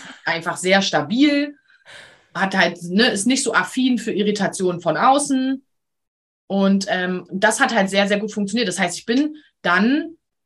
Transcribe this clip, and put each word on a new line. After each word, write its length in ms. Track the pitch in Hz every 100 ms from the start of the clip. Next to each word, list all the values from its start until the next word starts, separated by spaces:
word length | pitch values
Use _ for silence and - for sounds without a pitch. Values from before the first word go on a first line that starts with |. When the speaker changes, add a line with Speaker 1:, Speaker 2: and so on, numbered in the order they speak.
| -
Speaker 1:
<laughs> 160 | -
Speaker 2:
einfach 320 | - 165 175 165
sehr 260 | 185 196
stabil, 760 | 190 160 143 233 294 285 285 - _ _ - - - - _
hat 220 | 165 190 190
halt, 260 | 175 -
ne, 240 | 175 185 247
ist 200 | 196 247
nicht 160 | 262
so 100 | -
affin 440 | 175 - - 254 247
für 160 | 226
Irritationen 680 | 190 208 202 190 - 185 170
von 160 | 170 156
außen. 680 | 240 277 285 262 262 269 _ _ _ _ _ _ _ _ -
Und, 360 | 196 196 196 196
ähm, 400 | 185 180 185 -
das 300 | 190 214 226
hat 160 | 262 226
halt 140 | 190
sehr, 180 | 196 202
sehr 120 | 202
gut 120 | 214
funktioniert. 380 | 208 202 226 208
Das 100 | 180
heißt, 180 | 175 -
ich 80 | -
bin 300 | 254 302 - _ _
dann 520 | 180 175 220 294 330 - _ _